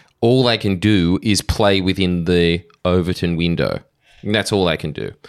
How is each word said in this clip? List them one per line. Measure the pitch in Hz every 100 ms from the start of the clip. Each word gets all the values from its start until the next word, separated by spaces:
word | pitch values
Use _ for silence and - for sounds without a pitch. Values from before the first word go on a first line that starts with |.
| _ -
All | 117 131
they | 123 113
can | 104 92
do | 104 104 85 92
is | 110 98
play | - - 104 98
within | 92 92 90 90 85
the | 87 85 85 - _
Overton | 90 90 85 87 87 82
window. | 85 80 57 50 _ _ _ -
And | - 107
that's | 95
all | 101 87
they | 80
can | 78
do, | - 50 -